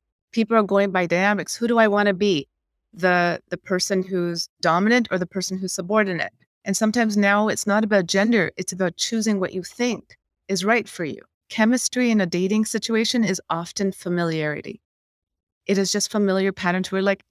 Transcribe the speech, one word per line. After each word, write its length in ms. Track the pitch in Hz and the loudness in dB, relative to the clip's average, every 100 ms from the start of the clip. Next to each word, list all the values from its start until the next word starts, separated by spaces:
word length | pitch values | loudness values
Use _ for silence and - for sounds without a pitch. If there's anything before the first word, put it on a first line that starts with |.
| _ _ _ | _ _ _
people 260 | - 220 226 | -2 2 2
are 60 | |
going 260 | 196 196 196 | 4 2 2
by 160 | 185 170 | 2 0
dynamics. 500 | 175 196 202 151 - | 2 2 0 -2 -4
Who 120 | 233 | 0
do 100 | 233 | 4
I 100 | 220 | 4
wanna 280 | 202 208 185 | 4 2 2
be? 320 | 208 160 135 _ _ _ _ | 2 0 -2 _ _ _ _
The, 480 | - 180 180 175 - - | -2 2 4 2 0 -6
the 80 | 180 | -10
person 440 | - 185 - 190 | -4 -2 0 -2
who's 480 | 185 190 175 170 - _ | -2 -2 -2 -4 -8 _
dominant 480 | 175 165 208 247 226 | 0 2 4 2 2
or 80 | 185 | -2
the 80 | 175 | -4
person 320 | 190 - 190 | -6 -6 -6
who's 140 | 185 | -6
subordinate? 600 | - 175 214 202 170 95 - _ _ - | -6 -2 0 0 -2 -6 -10 _ _ -6
And 100 | 196 | 0
sometimes 400 | 220 233 220 208 | 0 2 0 2
now 320 | 202 202 214 | 2 4 2
it's 200 | 202 - | -2 0
not 160 | 202 | 0
about 240 | 220 202 170 | 2 2 2
gender. 440 | 190 220 233 160 - | 2 2 2 0 -4
It's 160 | 185 | -8
about 240 | 185 185 - | -4 -4 -4
choosing 420 | - 226 220 202 | -4 -2 -2 -2
what 140 | 185 | -2
you 80 | 185 | -6
think 560 | 175 - 247 220 - _ _ _ - | -10 -6 -4 -4 -10 _ _ _ -6
is 180 | 196 196 | -2 0
right 240 | 233 220 | 0 -2
for 160 | - 156 | -8 -8
you. 160 | - - _ - | -10 -16 _ -8
Chemistry 600 | - 220 247 - 247 247 | 0 2 2 0 0 2
in 120 | 220 | 2
a 40 | 180 | 2
dating 400 | 175 185 214 220 | 0 0 0 0
situation 580 | 220 - 226 220 247 | -4 -2 0 0 0
is 160 | 208 190 - | 0 -2 -4
often 400 | 165 170 - 196 | -6 -6 -4 -4
familiarity. 880 | 185 180 175 170 160 151 151 - - _ _ _ _ _ _ _ _ - | -4 -4 -2 0 -2 -4 -6 -10 -14 _ _ _ _ _ _ _ _ -2
It 100 | 196 | 0
is 140 | 196 | 0
just 200 | 208 - | -2 -2
familiar 400 | 220 196 190 196 | 0 0 2 0
patterns. 400 | 190 185 180 185 | -2 -2 -2 -2
We're 120 | 190 | -2
like, 200 | 196 196 _ | 0 -2 _